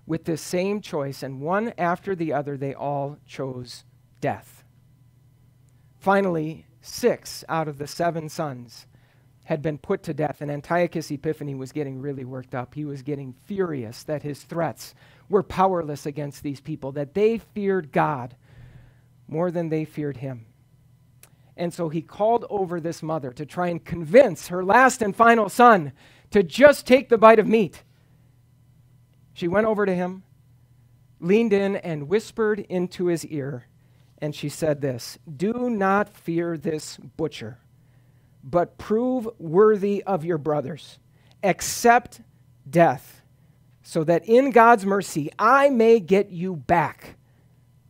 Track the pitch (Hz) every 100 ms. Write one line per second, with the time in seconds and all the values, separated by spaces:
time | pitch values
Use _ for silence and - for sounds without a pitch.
0 | - 160 - 156 - 180 190 208 - 160
1 | 139 135 135 131 147 196 233 - 175 180
2 | - 185 160 135 143 139 139 - 143 143
3 | 139 147 _ - 135 127 120 - - _
4 | _ _ 143 101 - - _ _ _ _
5 | _ _ _ _ _ _ _ _ _ _
6 | 190 196 196 165 156 160 - _ - -
7 | 240 143 - - - 160 156 139 143 -
8 | 170 165 156 - 156 127 120 - - _
9 | _ _ _ _ - 160 156 147 - 143
10 | - 143 147 143 143 143 - 170 175 175
11 | - 143 160 151 143 135 131 151 143 131
12 | 143 139 127 131 123 131 123 147 147 139
13 | 131 143 135 127 _ 202 180 143 110 120
14 | - 147 147 139 - 165 156 - - -
15 | _ _ _ 196 - 175 190 180 151 143
16 | 156 147 143 - 147 135 - 151 135 143
17 | 143 196 214 226 - 214 196 190 147 175
18 | 156 143 120 - _ - - - - _
19 | _ _ - 156 180 170 165 156 156 -
20 | 147 127 135 127 110 _ _ _ _ _
21 | _ _ - _ _ - 170 170 170 160
22 | 147 - 214 233 226 202 185 175 160 156
23 | 156 160 131 120 151 175 180 170 - 170
24 | 151 220 254 156 - 180 185 226 262 -
25 | 208 - 226 226 208 - 240 202 143 -
26 | - _ _ 208 175 220 294 277 - 254
27 | - 226 220 220 180 220 170 - _ _
28 | _ _ _ _ _ _ _ _ _ _
29 | _ _ _ - 175 190 220 208 196 180
30 | 180 190 - _ _ _ _ _ _ _
31 | _ _ 170 208 233 196 196 196 175 151
32 | 143 208 220 - 214 214 - 180 180 -
33 | 175 165 - 151 135 123 - _ _ _
34 | _ _ 151 147 147 - 156 143 135 120
35 | - - - 135 196 240 247 220 190 196
36 | 202 - - 165 170 165 151 156 - -
37 | - - 156 - 110 120 _ _ _ _
38 | _ _ _ _ 135 175 170 - - 220
39 | 254 254 220 - 160 170 214 208 202 202
40 | - 185 160 165 143 151 131 165 - -
41 | _ _ _ _ 196 170 - - 233 240
42 | - - - _ _ _ 139 156 165 131
43 | - - _ _ _ _ _ _ - 170
44 | 156 170 156 233 277 240 226 240 190 196
45 | - 160 165 - 214 277 285 247 226 226
46 | 160 190 202 175 185 170 120 170 139 -
47 | - - _ _ _ _ _ _